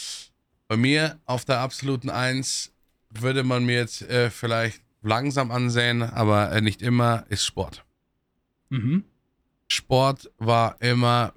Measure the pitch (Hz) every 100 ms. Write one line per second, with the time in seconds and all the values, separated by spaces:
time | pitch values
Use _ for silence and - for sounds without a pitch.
0 | - - - _ _ _ - 110 127 147
1 | 156 - - 127 - 127 131 - 139 131
2 | 127 110 127 131 131 - - _ _ _
3 | _ 107 123 135 127 127 123 120 117 -
4 | - 123 120 - 117 113 113 - _ _
5 | 107 110 143 135 123 123 123 120 120 120
6 | 117 110 107 104 101 107 107 101 120 120
7 | 120 113 - 104 - - 92 - - _
8 | _ _ _ _ _ _ - 135 110 175
9 | - _ _ _ _ _ - - - 127
10 | 135 135 - - 113 117 113 - 120 123
11 | 120 120 113